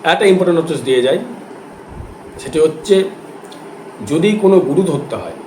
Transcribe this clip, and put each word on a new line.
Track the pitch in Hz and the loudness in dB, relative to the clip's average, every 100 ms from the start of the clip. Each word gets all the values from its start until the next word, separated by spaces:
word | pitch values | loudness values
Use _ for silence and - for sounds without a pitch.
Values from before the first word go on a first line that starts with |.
একটা | 165 185 | 0 2
ইম্পর্টেন্ট | 202 185 180 170 | 4 4 4 2
নোটিস | 160 139 | 0 -4
দিয়ে | 127 127 | 0 2
যাই, | 127 156 - - - - - - - - - - - - | 2 0 -4 -14 -18 -20 -20 -20 -18 -16 -16 -18 -20 -14
সেটি | 135 156 | -4 0
হচ্ছে | 156 - - 190 190 - - - - - - - - - 98 | 0 0 2 2 2 -8 -18 -20 -20 -18 -18 -18 -20 -14 -4
যদি | 156 196 208 | 0 2 2
কোনো | 196 190 | 4 4
গুরু | 156 160 | 4 0
ধরতে | 180 139 139 - | 0 -2 -6 -10
হয় | 92 - | -10 -14